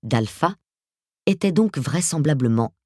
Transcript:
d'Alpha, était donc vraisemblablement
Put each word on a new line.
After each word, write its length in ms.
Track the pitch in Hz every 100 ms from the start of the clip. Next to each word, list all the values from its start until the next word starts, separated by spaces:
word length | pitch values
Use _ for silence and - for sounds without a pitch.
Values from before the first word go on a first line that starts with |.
d'Alpha, 540 | 110 117 110 - 170 202 _ _ _ _ _ _ -
était 280 | 190 202
donc 240 | 170 220 139
vraisemblablement 960 | 127 170 175 165 147 143 123 113 113 _